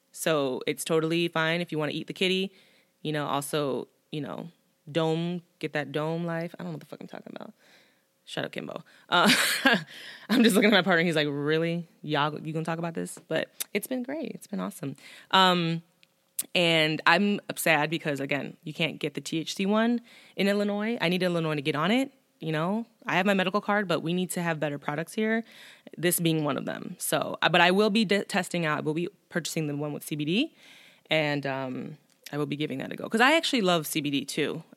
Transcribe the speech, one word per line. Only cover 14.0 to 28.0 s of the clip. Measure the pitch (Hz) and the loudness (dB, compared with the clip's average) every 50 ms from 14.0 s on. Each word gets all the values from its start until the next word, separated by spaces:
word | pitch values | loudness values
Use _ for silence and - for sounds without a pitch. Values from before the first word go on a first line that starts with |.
great. | 240 262 285 330 269 - | -6 -6 -8 -8 -8 -8
It's | - 175 - | -10 -12 -12
been | - 208 190 | -8 -6 -6
awesome. | 185 202 - - 151 139 135 - - - - - - - | -6 -6 -8 -8 -10 -10 -10 -12 -16 -20 -20 -20 -2 4
Um, | - 190 185 185 180 175 170 165 165 165 - _ _ _ _ _ _ _ _ _ _ - - - - | 6 6 6 6 6 4 2 0 0 -2 -6 _ _ _ _ _ _ _ _ _ _ -10 -8 -4 0
and | 185 175 170 165 160 156 156 156 - - | 2 2 4 4 4 4 2 0 2 4
I'm | - 170 180 202 202 202 - - - - | 4 6 6 4 2 2 0 -4 -6 -6
sad | - - 170 160 147 151 156 | -2 2 2 2 2 2 0
because, | 165 156 - 160 143 135 | -2 -2 -2 -2 -2 -2
again, | 139 139 143 135 - - 165 _ - | -2 -2 -2 -4 -4 -6 -12 _ -14
you | 156 147 | -10 -4
can't | - 165 151 147 - | -2 -2 -4 -4 -4
get | - 147 - | -6 -6 -6
the | 143 | -6
T | 139 - 156 160 | -8 -6 -6 -6
H | 151 - - | -4 -6 -4
C | - 190 | -2 0
one | 190 214 220 226 233 240 233 240 - - - - - - | 2 2 2 2 2 0 0 -4 -10 -20 -20 -20 -10 -4
in | - 190 196 | -2 0 2
Illinois. | 202 202 208 208 202 208 208 226 233 - | 2 2 0 0 -2 -2 -2 -2 -2 0
I | - 170 | 0 0
need | 180 180 | 2 2
Illinois | 185 180 175 170 165 156 156 | 0 0 0 0 0 -2 -2
to | 147 | -2
get | 139 156 147 | -2 -2 0
on | 147 160 180 | 2 2 2
it, | 226 262 269 - _ _ _ _ _ - | 2 2 0 -2 _ _ _ _ _ -10
you | - 160 | -6 -4
know? | 156 151 160 180 208 226 233 - _ _ - | -2 -2 0 -2 -2 -4 -6 -10 _ _ -6
I | 233 147 | -2 0
have | 175 185 | 2 2
my | 208 196 | 4 2
medical | 190 185 185 180 208 | 2 2 0 0 -2
card, | - - 202 208 208 175 | 0 0 0 0 0 0
but | 165 139 | -2 -2
we | - 160 | 0 0
need | 175 180 185 165 | -2 -2 -2 -2
to | - 180 | -4 -4
have | 170 170 160 151 | -2 -2 -2 -2
better | 156 147 143 143 | -2 -4 -4 -4
products | - - 147 151 165 - - | -4 -4 -4 -4 -4 -4 -2
here, | 220 220 220 220 226 220 - - - - - - - - - - | -2 0 0 0 -2 -2 -6 -12 -20 -20 -20 -20 -20 -20 -16 -6
this | - 156 175 170 - | 0 0 2 2 4
being | 170 165 160 156 151 | 2 2 2 2 2
one | 147 - - | 0 -2 -2
of | - | -4
them. | - - - - - 180 - | -6 -6 -8 -8 -10 -10 -8
So, | - - 160 143 - - - - | -4 0 0 0 0 -2 -2 2
uh, | - 165 | 2 6
but | 165 175 | 6 8
I | 170 180 | 6 6
will | 185 196 214 220 | 6 6 4 4
be | 196 226 | 4 2